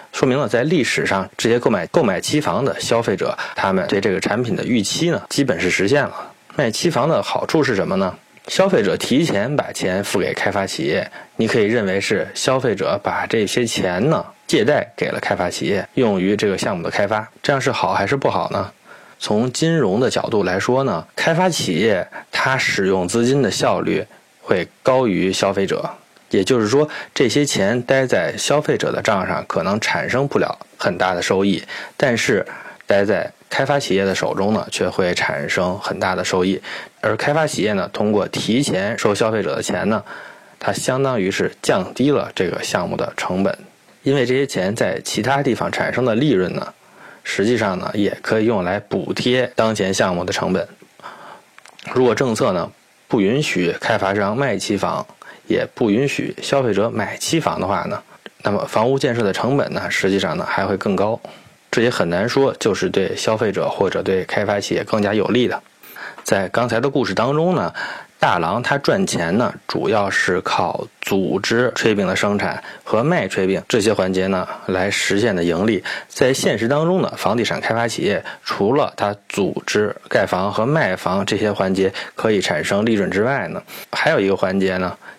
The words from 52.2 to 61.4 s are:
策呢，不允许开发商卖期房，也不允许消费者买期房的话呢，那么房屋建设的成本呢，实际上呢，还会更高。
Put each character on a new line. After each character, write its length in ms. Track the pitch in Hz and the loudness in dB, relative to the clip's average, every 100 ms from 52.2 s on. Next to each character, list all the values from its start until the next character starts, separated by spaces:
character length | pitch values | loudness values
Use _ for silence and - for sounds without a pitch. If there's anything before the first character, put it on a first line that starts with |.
| 135 | 2
策 180 | 110 127 | 2 0
呢， 180 | 90 82 - _ _ - | 0 -4 -10 _ _ -2
不 120 | 123 | 2
允 220 | 95 131 | 2 2
许 320 | 151 92 85 - | 0 0 -2 -2
开 180 | - 110 | 0 0
发 160 | 98 | 0
商 220 | 101 101 110 | 0 0 0
卖 200 | 139 98 | -2 -2
期 200 | - 101 | -2 -2
房， 280 | 90 80 - - - - - | -2 -4 -6 -12 -20 -14 -2
也 200 | 135 123 | -2 -2
不 160 | - 117 | 0 2
允 160 | 101 139 | 2 2
许 280 | - - - | -2 -6 -6
消 220 | - 139 | 0 2
费 100 | 127 | 2
者 160 | 98 113 | 2 0
买 280 | 110 98 98 | 0 -6 -6
期 240 | - 160 | -2 0
房 200 | - 92 | 0 0
的 60 | 92 | -2
话 160 | 95 | -2
呢， 180 | 90 - - - - _ | -2 -8 -10 -20 -20 _
那 100 | - | -2
么 120 | 98 - | -2 0
房 220 | - 117 | 0 2
屋 100 | 135 | 2
建 160 | 139 | 0
设 80 | 117 | 0
的 100 | 104 | 0
成 240 | 92 113 139 | 0 0 0
本 160 | - | 0
呢， 180 | - - | -4 -4
实 180 | - 95 | 0 2
际 120 | 98 | 2
上 160 | 92 80 | 0 -2
呢， 100 | 85 | -2
还 160 | - | -2
会 120 | 98 98 | -2 -2
更 180 | 110 | 0
高。 260 | 92 104 117 - - | 0 0 -2 -8 -20